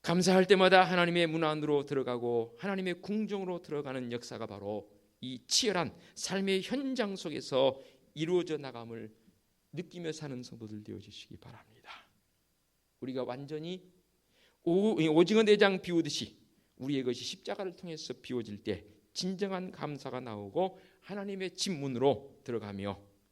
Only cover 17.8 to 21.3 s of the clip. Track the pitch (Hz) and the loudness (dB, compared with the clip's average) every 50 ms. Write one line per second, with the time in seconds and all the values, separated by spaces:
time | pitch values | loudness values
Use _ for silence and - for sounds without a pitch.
17.8 | - 175 160 151 - - 123 - - - 127 123 113 107 104 101 - 107 98 87 | -12 -12 -12 -10 -10 -12 -12 -12 -8 -6 -6 -6 -4 -6 -10 -8 -4 -4 -6 -6
18.8 | - - - _ _ _ _ - 180 185 190 175 202 196 190 180 185 185 - - | -8 -18 -20 _ _ _ _ -6 -4 -4 -4 -4 -4 -4 -4 -6 -6 -10 -10 -10
19.8 | 147 147 147 131 - 139 123 127 127 120 107 104 101 98 - 160 185 156 156 - | -8 -8 -8 -8 -10 -8 -8 -8 -8 -8 -8 -8 -10 -4 -2 0 0 0 -4 -12
20.8 | - - _ _ _ - 190 208 196 202 | -20 -20 _ _ _ -12 -10 -10 -8 -8